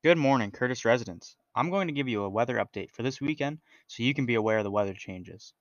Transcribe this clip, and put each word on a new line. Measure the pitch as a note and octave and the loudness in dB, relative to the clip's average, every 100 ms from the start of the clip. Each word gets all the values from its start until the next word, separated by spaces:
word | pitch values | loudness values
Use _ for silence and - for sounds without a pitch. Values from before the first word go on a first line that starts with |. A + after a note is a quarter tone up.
Good | D#3 E3+ | 6 6
morning, | C3+ C3+ G#2 | 6 4 0
Curtis | - B2 B2+ | -2 -2 0
residents. | A2+ A#2+ A2 E2+ - _ _ | 2 2 2 -12 -16 _ _
I'm | - D#3+ | -2 0
going | G3 F3+ | 0 -2
to | |
give | C#3+ C3 | -2 -2
you | G#2+ | -2
a | G2+ | -2
weather | G#2+ A#2+ A#2 | 0 0 0
update | G#2 G#2 - | -2 -6 -10
for | - | -6
this | B2 C#3 | -6 -4
weekend | C#3+ D3+ C#3+ D#3 _ _ _ | -4 -2 -4 -6 _ _ _
so | - | -2
you | B2 | -2
can | C#3+ B2 | 0 0
be | |
aware | A#2 G#2+ A2 | 2 2 0
of | |
the | G2+ | 2
weather | G2+ G2+ | 0 -2
changes. | F#2+ - F#2 E2+ F2+ - _ | -4 -12 -14 -14 -18 -20 _